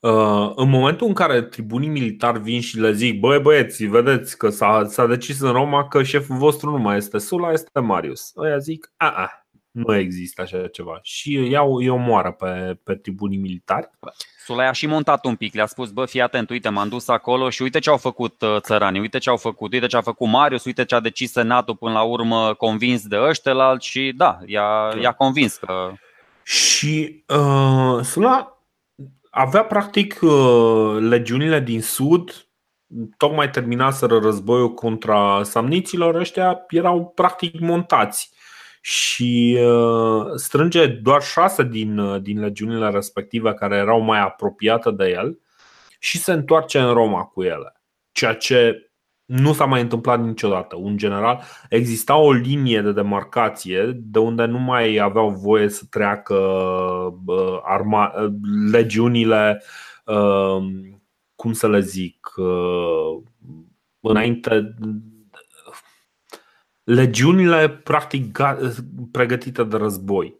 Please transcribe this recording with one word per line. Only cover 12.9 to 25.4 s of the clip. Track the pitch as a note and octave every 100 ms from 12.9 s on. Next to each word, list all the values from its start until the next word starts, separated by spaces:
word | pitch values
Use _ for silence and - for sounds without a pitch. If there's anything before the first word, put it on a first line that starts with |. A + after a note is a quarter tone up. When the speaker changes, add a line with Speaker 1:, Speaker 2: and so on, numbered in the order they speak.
Speaker 1:
tribunii | F#2+ - F#2+ G2+ G2
militari. | F#2+ F2+ - G2+ E3 _ - _ - _
Speaker 2:
Sula | - A#2+
i-a | C3
și | B2+ D3+
montat | D#3 D3 C#3+
un | C3 A2+
pic, | G#2+
le-a | G#2+ G#2+
spus, | - B2
„Bă, | G#2
fii | B2+ C3
atent, | B2 C3 A2
uite, | A#2+ A2
m-am | G2+ G2+
dus | A#2+ -
acolo | A#2 - B2+ C3
și | -
uite | C3 C#3
ce | D3+
au | C#3
făcut, | C3 - A#2 _
uh, | A2+ G#2+
țăranii, | - G#2+ G2+ F#2+
uite | G#2+ C3
ce | -
au | A#2+
făcut, | A#2 G2+ G#2+
uite | B2 A#2
ce | B2
a |
făcut | A2+ A2+ A#2+
Marius, | A#2 D3 C3
uite | - B2
ce | B2
a | A#2+
decis | A2+ - B2+
Senatul | - A2+ B2 A#2 A2
până | A2+
la | A2
urmă, | A2+ A#2+ A2+ A2+ A2
convins | G#2+ A2+ G#2+ B2 B2 G#2
de | G2+
ăștelalți”, | C3+ D#3 - C3 C3 C3 -
și | C3 C3+ B2+
da, | E3+ F2+ F#2
i-a, | G#2 G#2 G#2+ G#2+
Speaker 1:
Da. | A2
Speaker 2:
i-a | A#2+
convins | A#2 C3+ C3